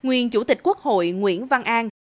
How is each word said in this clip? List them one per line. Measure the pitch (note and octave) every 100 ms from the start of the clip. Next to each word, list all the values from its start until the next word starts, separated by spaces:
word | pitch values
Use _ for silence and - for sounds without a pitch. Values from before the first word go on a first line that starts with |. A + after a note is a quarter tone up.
nguyên | C4 B3+ A#3+
Chủ | A#3
tịch | - C#4
Quốc | F4 G4+
hội | D4 G3+ F3
Nguyễn | F#3 G3+ F3 C4
Văn | C4
An | A3+ A#3 A3+ _